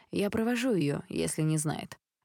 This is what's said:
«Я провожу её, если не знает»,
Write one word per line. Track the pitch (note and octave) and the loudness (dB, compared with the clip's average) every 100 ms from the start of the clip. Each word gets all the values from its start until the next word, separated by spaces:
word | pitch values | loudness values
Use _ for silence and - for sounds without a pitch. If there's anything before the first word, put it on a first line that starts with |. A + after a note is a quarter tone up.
| _ | _
«Я | - G3+ | -2 0
провожу | A3 A3+ B3 B3+ | 0 0 0 2
её, | G3 C#3+ C#3+ - | 2 2 0 -4
если | - E3 - | -4 -2 0
не | D#3 D#3 | 0 2
знает», | D#3 - - - _ _ | 0 -4 -8 -14 _ _